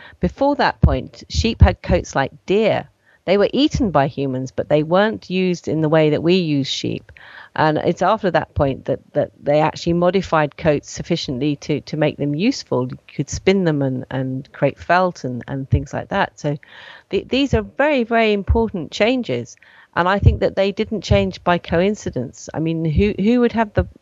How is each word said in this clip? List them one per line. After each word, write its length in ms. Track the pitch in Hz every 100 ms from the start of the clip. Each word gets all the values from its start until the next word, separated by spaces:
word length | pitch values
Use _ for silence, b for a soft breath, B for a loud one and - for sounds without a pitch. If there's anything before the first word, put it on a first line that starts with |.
| B B
Before 340 | 180 - 277 277
that 240 | 196 -
point, 460 | 147 135 - - -
sheep 340 | - 226 -
had 200 | 196 -
coats 340 | - 185 - 147
like 160 | 131 - -
deer. 420 | 196 214 127 - _ b b -
They 120 | 202
were 120 | 196
eaten 380 | - 302 - 233
by 160 | 151 139
humans, 440 | - 139 127 131
but 180 | - -
they 120 | 151
weren't 480 | 151 185 214 202 -
used 380 | 185 185 170 -
in 140 | 151
the 80 | 156
way 200 | 160 156
that 140 | 147
we 120 | 160 185
use 320 | 165 143 135
sheep. 440 | - 120 110 - - B B B
And 240 | - 156 151
it's 240 | - 170
after 300 | 180 220 196
that 240 | 156 - -
point 300 | 143 131 -
that, 160 | 135 _
that 180 | 151 - _
they 160 | 123 151
actually 340 | 151 - -
modified 640 | 170 175 190 - 160 147 -
coats 320 | 165 143 -
sufficiently 680 | - - 170 - 127 147 143
to, 240 | - 143
to 160 | - 151
make 200 | 151 -
them 160 | 143
useful. 540 | 147 220 269 - 127 127
You 100 | 135 _
could 160 | - 143
spin 360 | - - 196 175
them 160 | 151
and, 220 | 135 127 -
and 420 | 131 131 131 135
create 260 | - 143 -
felt 440 | - 175 185 170
and, 200 | 135 123 -
and 220 | 139 139
things 240 | - 143
like 140 | 131 -
that. 320 | 196 185 _
So 180 | 151 143 B B B B B
th-, 160 | 196 -
these 260 | 254 277
are 80 | 233
very, 420 | 202 - 285 277 226
very 260 | 233 220
important 580 | 208 185 226 226 196 143
changes. 640 | - 214 262 233 123 113 - b b b -
And 120 | 175
I 100 | 202
think 220 | - -
that 160 | 190 -
they 160 | 196
didn't 300 | 196 214 208
change 420 | - 202 196 -
by 140 | - 175
coincidence. 920 | - 170 190 214 - - 120 - -
I 60 | -
mean, 260 | 160 165 160
who, 280 | 147 208 -
who 220 | 202 247
would 100 | 240
have 220 | 226 220
the 120 | - 180 -